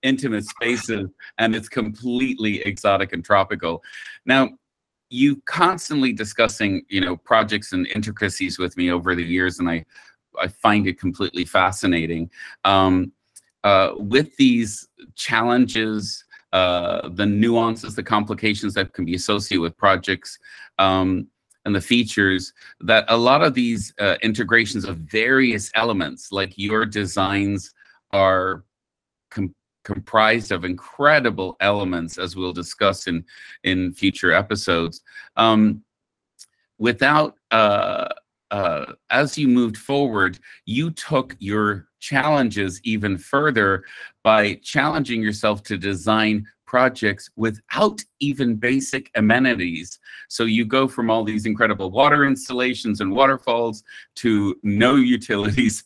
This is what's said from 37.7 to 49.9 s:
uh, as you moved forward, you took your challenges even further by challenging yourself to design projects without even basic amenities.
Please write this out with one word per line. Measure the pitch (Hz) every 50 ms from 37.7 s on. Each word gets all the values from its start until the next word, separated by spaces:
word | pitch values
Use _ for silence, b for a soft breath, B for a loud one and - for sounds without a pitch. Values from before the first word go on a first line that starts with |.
| 101 101 92 92 - - - - - - _ _ _ _ _ -
uh, | 104 101 95 87 80 73 67 - - _ _ -
as | 117 131 147 139 - 156
you | 147 131
moved | 123 123 120 113 107 -
forward, | - - 139 143 143 127 110 101 95 92 92 - B B B B B
you | - 110 135 160 170
took | 160 - - - 151 131 131 - - -
your | 98 98 104 107 107 104 101 101 - _ _ -
challenges | - - 143 131 135 156 151 143 127 110 101 104 98 95 90 -
even | - 117 110 104 104 101 98
further | 87 - - - 139 151 151 127 113 101 98 98 92 B B B B B B B B -
by | 113 110 107 104 104 87 - -
challenging | - - 151 139 156 165 160 135 120 120 113
yourself | 107 107 104 104 - 107 104 104
to | - - 107 90
design | 92 101 98 87 - 110 107 110 107 107 107 104 104 B B B _
projects | - - 123 131 127 127 - 113 104 98 - - - _
without | 107 110 113 104 110 _ - - 139 214 208 214 - - _ _ -
even | 143 143 131 135 131 120 113
basic | 107 117 123 131 135 131 - - 127 - _ -
amenities. | 113 107 107 117 123 131 127 120 - 90 87 82 78 82 -